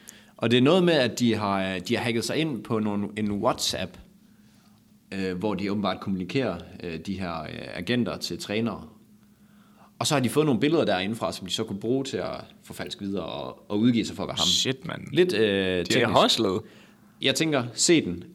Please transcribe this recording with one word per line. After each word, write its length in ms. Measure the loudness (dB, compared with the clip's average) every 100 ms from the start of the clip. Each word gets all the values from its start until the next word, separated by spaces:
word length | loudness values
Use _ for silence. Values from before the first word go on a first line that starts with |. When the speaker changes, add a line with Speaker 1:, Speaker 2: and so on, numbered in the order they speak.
| -20 -20 -20 -4
Speaker 1:
og 140 | 2
det 60 | 6
er 40 |
noget 220 | 6 6
med, 100 | 6
at 260 | 4 2 2
de 160 | 2 2
har, 440 | 0 0 -2 -4
de 160 | -2 -2
har 60 |
hacket 200 | 0 -2
sig 140 | -2 -2
ind 260 | -2 -4
på 160 | -2 -2
nogle, 280 | 0 -2 -4 -4
en 140 | -4
WhatsApp, 600 | 0 0 0 -2 -4 -6 -10 -20 -20 _ _ _ _ _ _ _ _ _
øh, 260 | -6 -4 -2
hvor 160 | -2 0
de 160 | -2
åbenbart 280 | 0 -2 -2
kommunikerer, 560 | -4 -4 -2 -2 -2 -4 -10 -12
øh, 160 | -10 -10 -8
de 140 | -8
her, 220 | -6 -6
øh, 60 | -8 -10 -10
agenter 440 | -8 -2 0 0 -4
til 220 | -6 -8
trænere. 420 | -4 -2 -2 -4 -12 -20 -20 -20 _ _ -20 -20 -20 -20 -20 _
Og 80 | 0
så 60 | 2
har 60 |
de 80 | 4
fået 160 | 4 4
nogle 140 | 4
billeder 240 | 4 4 2
derindefra, 460 | 2 0 -2 -4
som 160 | -6 -6
de 60 |
så 100 | -4
kunne 160 | -4 -4
bruge 240 | -2 -2
til 140 | -2 -4
at 120 | -4 -8 -12 -20
forfalske 380 | -16 -12 -10 -8 -6
videre 180 | -4 -6
og, 460 | -8 -10 -12 -4
og 80 | 2
udgive 260 | 4 4 0
sig 100 | -4
for 80 |
at 40 | -6
være 80 | -2
ham. 80 | 0
Speaker 2:
Shit, 400 | 2 0 -4 -8
mand. 160 | -10 -2
Speaker 1:
Lidt, 220 | 2 2
øh, 80 | 4
Speaker 2:
De 80 | 2 2 2 0
er 40 |
Speaker 1:
teknisk. 380 | 2 2 4 4
Speaker 2:
hustlet. 380 | 4 4 2 0 -4 -16 -20 _ -20 _
Speaker 1:
Jeg 140 | -2 2
tænker, 280 | 2 2 -2
se 320 | 0 4 4 4
den. 180 | -4 -10